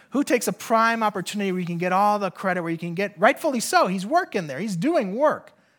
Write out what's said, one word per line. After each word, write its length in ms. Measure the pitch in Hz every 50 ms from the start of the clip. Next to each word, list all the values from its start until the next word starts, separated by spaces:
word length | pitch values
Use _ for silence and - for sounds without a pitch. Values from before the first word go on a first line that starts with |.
| - _
Who 140 | - 254 294
takes 240 | - 294 240 - -
a 40 | 190
prime 500 | - - - 240 220 226 226 233 226 226
opportunity 500 | 214 202 196 175 - - 208 202 196 185
where 80 | 185
you 60 | 180
can 120 | 165 175 170
get 140 | 175 180 180
all 260 | 190 202 208 208 208
the 120 | 202 185
credit, 320 | - - - 190 180 180 165
where 100 | 165 165
you 60 | 160
can 160 | 170 175 170
get, 240 | 165 202 202 202 160
rightfully 420 | 180 240 302 - - 320 262 240
so, 260 | - - - 359 311
he's 180 | 202 180 196 180
working 420 | 208 294 349 370 370 - 247 175
there, 120 | 147 131 135
he's 180 | 190 226 190
doing 400 | 165 175 277 349 330 233 190 185
work, 360 | 233 294 302 208 101 - - _ _ _ _ _